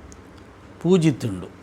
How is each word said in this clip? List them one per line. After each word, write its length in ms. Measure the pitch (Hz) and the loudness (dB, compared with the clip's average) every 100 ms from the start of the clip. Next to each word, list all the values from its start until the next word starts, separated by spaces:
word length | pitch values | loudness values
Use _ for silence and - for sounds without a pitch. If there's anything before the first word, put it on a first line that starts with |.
| - - - - - - - - | -20 -20 -20 -20 -20 -20 -20 -6
పూజితుండు 680 | 165 190 160 135 117 95 90 - | 2 4 4 0 -4 -8 -12 -16